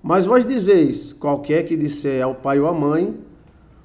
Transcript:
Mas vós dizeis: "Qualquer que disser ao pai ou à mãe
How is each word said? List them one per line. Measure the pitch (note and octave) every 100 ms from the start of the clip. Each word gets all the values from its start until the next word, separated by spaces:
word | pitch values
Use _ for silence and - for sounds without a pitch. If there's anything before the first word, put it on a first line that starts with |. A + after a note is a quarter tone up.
Mas | D3 F3+
vós | F#3 B3 A#3
dizeis: | C4 F#3 F#3+ C#3 - -
"Qualquer | - D3 C#3+ - D3+
que | D#3+ D#3+
disser | D3 - C#3+ C3
ao | B2+
pai | C3 C#3 C#3
ou | D3+
à |
mãe | E3 C#3+ D#3 G3 A3 - - - - - _